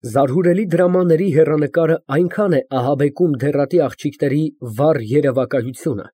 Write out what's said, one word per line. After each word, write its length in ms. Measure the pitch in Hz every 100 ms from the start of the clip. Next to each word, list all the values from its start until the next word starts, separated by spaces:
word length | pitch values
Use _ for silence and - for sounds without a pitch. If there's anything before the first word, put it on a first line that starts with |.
Զարհուրելի 600 | 120 117 139 151 180 175 214
դրամաների 600 | 170 180 185 175 160 196
հեռանկարը 640 | 156 160 151 143 170 160 160 -
այնքան 460 | 139 175 - 202
է 60 | 147 -
ահաբեկում 640 | 131 123 139 143 - 175 135
դեռատի 420 | 139 139 139 175
աղջիկների 600 | 135 - 147 - 143 151 156 - 123
վառ 280 | 107 151 147
երևակայությունը 1040 | 110 143 143 127 123 135 120 127 123 104 -